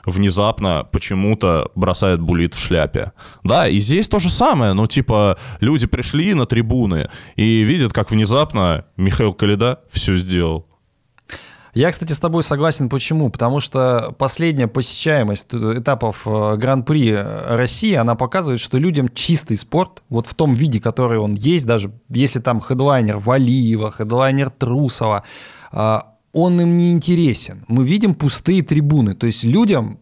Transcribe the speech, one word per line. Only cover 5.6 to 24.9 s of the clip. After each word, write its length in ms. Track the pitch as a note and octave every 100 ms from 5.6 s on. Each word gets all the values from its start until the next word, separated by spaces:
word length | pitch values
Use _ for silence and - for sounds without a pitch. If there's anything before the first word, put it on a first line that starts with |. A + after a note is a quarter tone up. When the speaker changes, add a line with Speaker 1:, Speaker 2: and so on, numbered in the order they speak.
| A2 D3+ A#2+
Speaker 1:
пришли 480 | - A#2+ C#3+ F#3 F3
на 100 | A#2+
трибуны 640 | A#2 A#2 B2+ G#2+ E2 C#2 - - -
и 280 | G#2+ A2+
видят, 300 | G#2+ E3+ A#2+
как 180 | - G#2
внезапно 760 | A2 G#2 B2+ D3+ A2+ F#2 D#2+ - -
Михаил 380 | F#2+ - A2
Коляда 460 | F#2 G#2 G2+ A#2+ B2+ _
всё 280 | - - F#2
сделал. 460 | F#2 F2+ E2 D#2+ - _ _ _ _ _ - - - - -
Speaker 2:
Я, 180 | A2+ D#3+
кстати, 200 | - E3
с 80 | C#3+
тобой 240 | E3+ E3
согласен. 460 | D#3 C#3+ D#3 D3+ B2+
Почему? 400 | C3+ - D#3+ C3+
Потому 320 | - A#2 C#3+
что 520 | - C3+ B2+ A#2+ A2 -
последняя 500 | C3+ - E3 C#3+ A#2
посещаемость, 800 | C3+ B2 - D#3 D3 G#2+ G2+ -
э, 220 | B2 A2 A#2
этапов, 460 | A#2+ B2 A#2 G2+ -
э, 320 | G#2+ G#2+ G#2+
Гран-при, 540 | B2+ C3+ A#2+ D3+ A#2
э, 440 | G#2 G#2 G#2+ - A#2
России, 380 | B2 - A3
она 220 | E3 A#2 A#2
показывает, 440 | B2+ F#3+ D#3+ A#2+
что 180 | - C3
людям 300 | E3+ D3+ B2
чистый 420 | - - E3 - G#2+
спорт, 480 | - D#3+ F#3 - -
вот 180 | A#2 A2+
в 60 |
том 200 | - D#3
виде, 280 | A#2+ D3+ A2
который 380 | A#2 A2 B2 A2+
он 160 | G#2 G2+
есть, 300 | B2 F3 A#2+
даже 260 | A2+ G2 G#2+ -
если 320 | A#2+ C3+ C3
там 180 | A#2+ A2+
хедлайнер 580 | - B2+ C#3+ C3+ G#2+ G#2
Валиева, 720 | G#2+ C3+ B2 C3 A#2 A2 G#2+
хедлайнер 580 | - G#2+ A#2+ C3+ C3+ C#3
Трусова, 760 | - A#2+ B2+ C#3